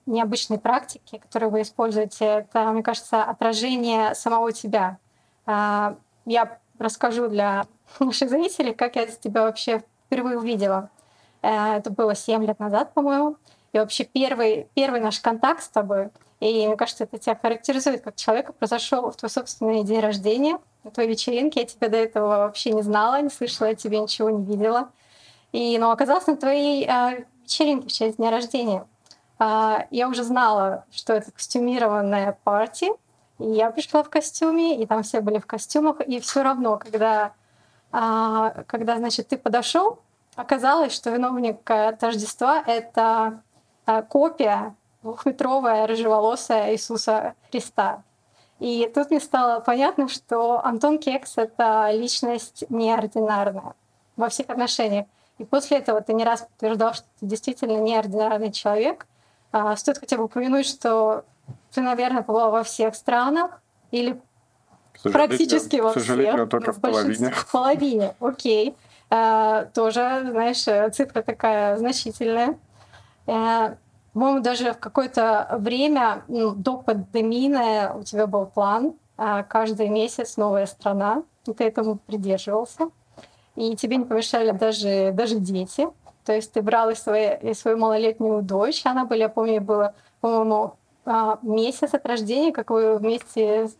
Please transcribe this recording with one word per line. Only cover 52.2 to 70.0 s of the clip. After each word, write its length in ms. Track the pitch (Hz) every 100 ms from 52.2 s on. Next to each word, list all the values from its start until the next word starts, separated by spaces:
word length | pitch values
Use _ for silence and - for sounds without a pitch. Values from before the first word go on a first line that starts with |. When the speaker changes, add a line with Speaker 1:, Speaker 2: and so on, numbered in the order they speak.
| 240 233 - - -
Speaker 1:
неординарная 1040 | 226 220 226 214 226 214 208 202 190 - - _ _ _ -
во 120 | 233
всех 220 | - 262
отношениях. 560 | 247 240 - 220 202 208 _ _ -
И 60 |
после 340 | 220 277 285 285
этого 240 | 277 214
ты 100 | 214
не 120 | 226
раз 180 | 226 233
подтверждал, 500 | - - 220 226 226
что 140 | 226 - -
ты 80 | 202
действительно 520 | 214 - 240 233 220
неординарный 720 | 220 226 208 208 214 214 220
человек. 540 | 208 208 208 262 349 - _ _ _ _
А, 220 | 220 208 214
стоит 220 | - 285
хотя 200 | - 240
бы 60 |
упомянуть, 420 | 226 247 254 269 269
что 580 | - 240 220 220 214 - _ - - _
ты, 80 | -
наверное, 420 | 254 240 254 254
побывал 280 | 240 220 226
во 120 | 220
всех 320 | 226 - 220
странах 680 | 220 - 240 254 320 359 - _ _ -
или 300 | 240 240 247 _ _ _ _ _ _ _
Speaker 2:
К 60 | -
сожалению, 300 | 101 101 294
Speaker 1:
практически 480 | - 330 311 - 277
во 140 | 220
Speaker 2:
к 20 |
сожалению, 400 | 220 220 - 208
Speaker 1:
всех, 140 | 247 110
Speaker 2:
только 220 | 120 117
Speaker 1:
в 80 | 104
большинстве, 340 | - 107 104
Speaker 2:
в 60 | -
половине. 120 | 127
Speaker 1:
в 180 | - -
половине, 640 | 254 254 285 285 226 190 -
окей. 560 | 240 254 247 214 240 - _ - -
А, 560 | 226 226 220 214 220 -
тоже, 520 | - 226 226